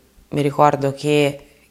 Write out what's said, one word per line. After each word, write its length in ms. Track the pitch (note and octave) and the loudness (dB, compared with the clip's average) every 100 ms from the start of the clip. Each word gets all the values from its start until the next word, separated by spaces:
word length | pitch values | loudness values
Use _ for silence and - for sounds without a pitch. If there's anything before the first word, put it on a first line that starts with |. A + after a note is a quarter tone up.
| _ _ - | _ _ -10
mi 120 | D3 | -4
ricordo 540 | C#3+ C#3 D3 C#3 C#3 | -4 2 2 2 -4
che 520 | C3+ D3 D3 C#3+ C#3 - _ _ | -4 -2 2 0 -2 -16 _ _